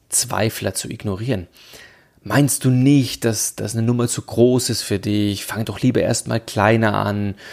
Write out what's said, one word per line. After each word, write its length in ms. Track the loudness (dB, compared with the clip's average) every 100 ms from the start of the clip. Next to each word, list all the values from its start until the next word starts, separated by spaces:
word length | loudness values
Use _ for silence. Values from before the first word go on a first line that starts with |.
| _
Zweifler 640 | -4 -2 -2 -2 -2 -6
zu 140 | -6 -8
ignorieren. 600 | -8 -6 -6 -4 -4 -6 _ -20 -20 -20 -20 _ _
Meinst 400 | -2 2 2 2
du 60 | 2
nicht, 540 | 4 6 4 4 -2
dass 320 | -2 -2 -4 -6
das 180 | -6
eine 100 | -2
Nummer 220 | 0 0 0
zu 160 | -4
groß 480 | -4 2 4 4 0
ist 120 | -4
für 180 | -2 -2
dich? 440 | 0 0 0 -2
Fang 200 | -6 -6
doch 160 | -6 0
lieber 200 | 2 2
erstmal 380 | 2 0 -2 -4
kleiner 560 | -4 2 4 4 2
an 400 | 2 -2 -2 -4 -6 -12